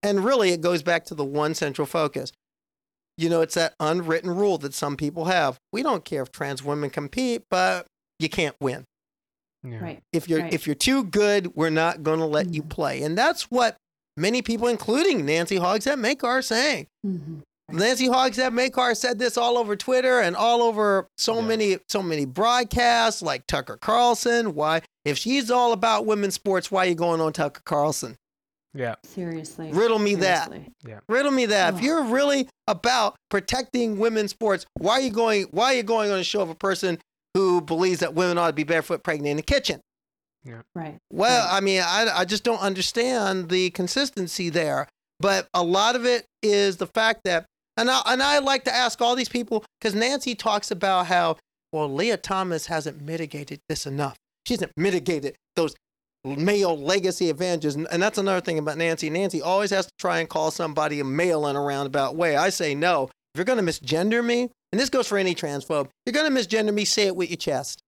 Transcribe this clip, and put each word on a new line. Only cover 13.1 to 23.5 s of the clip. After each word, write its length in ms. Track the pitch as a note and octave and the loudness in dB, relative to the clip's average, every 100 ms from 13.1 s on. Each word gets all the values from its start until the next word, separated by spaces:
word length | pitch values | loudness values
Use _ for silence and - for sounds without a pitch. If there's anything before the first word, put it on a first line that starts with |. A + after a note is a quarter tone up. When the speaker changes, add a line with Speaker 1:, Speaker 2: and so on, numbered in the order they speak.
| E3+ | 0
Speaker 1:
that's 280 | C4+ E4+ | 0 0
what 320 | - B3 A#3 - _ _ _ - | -2 0 0 -2 _ _ _ -2
many 260 | F3 B3 | 0 0
people, 240 | A3 A3+ A#3+ | 0 0 0
including 560 | A#3 - B3 G4 C#4 | 0 0 2 4 2
Nancy 320 | C#3+ D#3+ E3+ F#3+ | 2 0 0 0
Hogshead 420 | F3+ G#3+ A#3 C#4+ | 2 0 0 0
Makar, 280 | A3+ C#4 A#3+ | 0 0 0
are 140 | B3+ | 0
saying. 440 | B3+ A3+ C#4+ A3+ D3 _ G3+ | 0 0 0 0 -6 _ -6
Speaker 3:
Mm-hmm. 300 | F3+ D3 D#3 - _ _ | -6 -8 -14 -16 _ _
Right. 80 | E3 | 0
Speaker 1:
Nancy 300 | G#3+ B3 B3+ | 2 2 2
Hogshead 440 | B3 C4 G#3+ C4 | 4 2 2 0
Makar 420 | A#3 B3+ C4 B3 | 2 0 2 0
said 240 | A3+ B3+ A3+ | 2 0 0
this 200 | A#3+ A#3 | -2 0
all 180 | A#3+ A#3+ | 2 2
over 180 | A3 | 0
Twitter 460 | G#3 - B3+ B3+ B3+ | -2 0 2 4 4
and 160 | F#3+ F3+ | 2 2
all 260 | A3+ A#3+ | 2 4
over 460 | A#3 G#3+ G#3 G3 F3+ - | 4 2 2 2 0 -4
so 200 | - A3+ | -2 0
Speaker 2:
Yeah. 60 | A3+ | 0
Speaker 1:
many, 320 | A3+ G#3 F#3 _ | 0 2 0 _
so 140 | G#3 | -4
many 240 | F#3 D#3 C#3 | -2 -2 -2
broadcasts 960 | B2+ A3+ B3 A#3+ - A#3+ A#3 A3+ G#3+ | 0 2 2 0 2 4 4 2 0
like 240 | E3 C3 | -4 -4
Tucker 320 | - | -2